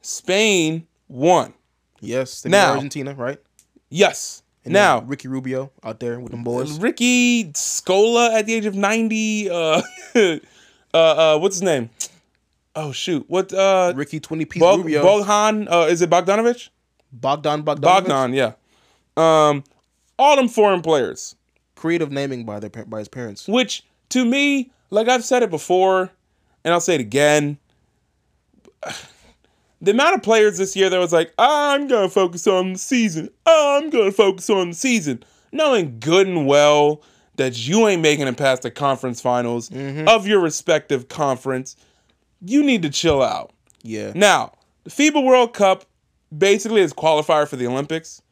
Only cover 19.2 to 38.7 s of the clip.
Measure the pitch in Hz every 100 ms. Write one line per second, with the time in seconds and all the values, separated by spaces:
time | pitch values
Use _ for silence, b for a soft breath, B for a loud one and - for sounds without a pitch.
19.2 | 160 160 151 143 - _ _ _ _ -
20.2 | 277 285 247 226 208 185 165 151 107 -
21.2 | - - _ _ _ _ 160 170 151 139
22.2 | 139 127 113 104 104 113 110 110 104 131
23.2 | 117 98 - 226 254 - _ _ _ 254
24.2 | 240 269 285 277 247 _ _ 202 226 254
25.2 | 233 247 226 160 - 180 190 185 185 _
26.2 | _ _ _ _ 160 175 165 160 110 131
27.2 | 147 151 147 147 _ _ _ _ _ _
28.2 | _ _ _ _ - _ - B B B
29.2 | B B _ _ _ _ 180 220 302 370
30.2 | 202 220 214 175 190 190 190 180 180 170
31.2 | 170 - 247 302 294 277 285 240 190 202
32.2 | 185 175 - 185 185 185 - 254 220 160
33.2 | - _ - 320 285 285 311 254 202 196
34.2 | 202 190 - 196 180 170 262 233 147 120
35.2 | b b b - 311 240 160 113 139 175
36.2 | 196 180 139 143 147 147 147 151 b b
37.2 | b - 131 117 117 202 220 185 156 147
38.2 | 135 120 139 127 123